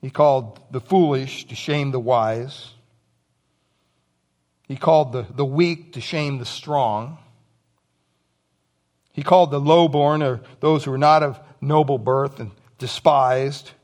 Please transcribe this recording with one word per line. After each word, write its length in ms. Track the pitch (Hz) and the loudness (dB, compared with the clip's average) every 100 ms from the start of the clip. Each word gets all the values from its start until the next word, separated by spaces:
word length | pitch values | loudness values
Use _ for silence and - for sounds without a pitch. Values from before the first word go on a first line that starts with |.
He 80 | 135 | -12
called 500 | - 151 135 113 - _ | 2 2 2 -2 -16 _
the 120 | 127 | -12
foolish 680 | - 190 165 135 135 - - | 0 4 4 2 -4 -12 -14
to 80 | 117 | -14
shame 360 | - 147 139 | -4 -4 -2
the 80 | 131 | -4
wise. 720 | 117 123 110 113 127 - - _ _ _ _ _ _ _ _ _ _ _ _ _ _ _ _ _ _ _ _ | 0 0 0 -4 -8 -14 -20 _ _ _ _ _ _ _ _ _ _ _ _ _ _ _ _ _ _ _ _
He 80 | 139 | -4
called 380 | - 160 139 | 2 2 2
the, 120 | 123 98 | -4 -10
the 120 | 110 139 | -6 -4
weak 480 | 143 175 165 - | 0 0 -2 -12
to 80 | - | -14
shame 380 | - 165 147 135 | -8 -6 -6 -6
the 60 | 117 | -10
strong. 760 | - - 147 123 104 120 160 _ _ _ _ _ _ _ _ _ _ _ _ _ _ _ _ _ _ _ | -14 -6 -2 -2 -4 -8 -16 _ _ _ _ _ _ _ _ _ _ _ _ _ _ _ _ _ _ _
He 100 | - | -10
called 280 | 139 185 170 | 2 4 4
the 100 | 143 | 0
lowborn, 600 | 143 165 170 147 143 156 | 4 4 4 2 2 2
or 200 | 143 120 - - | -2 -4 -10 -4
those 240 | 151 156 | 0 0
who 80 | 143 | -2
were 60 | 131 | 0
not 260 | 147 156 | 4 4
of 160 | 147 123 - _ | 2 -6 -18 _
noble 360 | 139 156 143 139 | 0 2 2 0
birth, 440 | 110 135 139 139 | 0 -2 -2 -8
and 100 | 117 - _ _ | -16 -16 _ _
despised. 920 | 127 - - 143 127 131 135 139 - _ | -12 0 2 4 2 0 -2 -8 -18 _